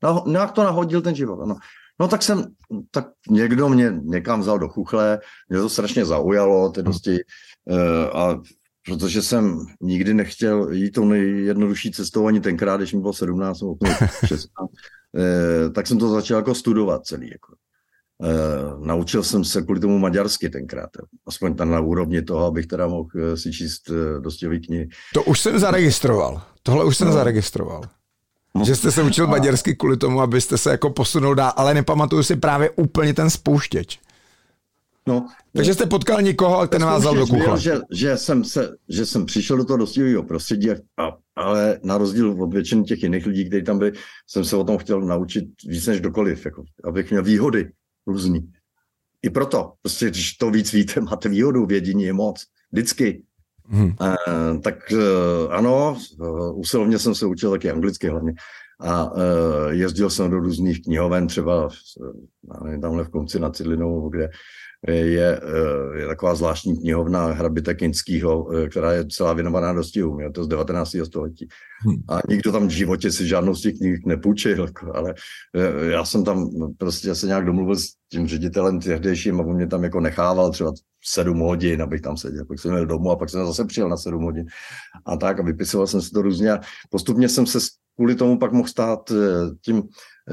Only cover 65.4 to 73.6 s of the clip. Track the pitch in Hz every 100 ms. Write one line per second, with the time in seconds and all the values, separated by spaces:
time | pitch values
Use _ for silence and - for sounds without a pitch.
65.4 | 73 80 78 71 69 76 73 80 90 82
66.4 | 85 78 - 82 82 82 82 90 82 80
67.4 | 85 80 80 85 85 76 - 87 85 80
68.4 | 76 82 78 92 82 87 78 - 87 82
69.4 | 85 87 87 87 80 107 85 73 73 76
70.4 | 80 78 69 87 82 90 82 - 78 82
71.4 | 73 - - - 110 85 - 87 - 101
72.4 | 107 107 101 80 92 95 - - 90 92
73.4 | 90 87